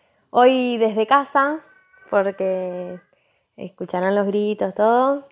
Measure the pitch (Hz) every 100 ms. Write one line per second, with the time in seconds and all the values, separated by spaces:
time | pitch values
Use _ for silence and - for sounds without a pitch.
0 | _ _ _ 240 247 262 247 233 220 214
1 | 220 277 269 285 277 311 - _ _ _
2 | - 202 196 196 190 185 185 180 180 180
3 | _ _ _ _ _ - 190 _ 180 180
4 | 185 202 202 202 208 208 196 185 214 240
5 | 262 277 277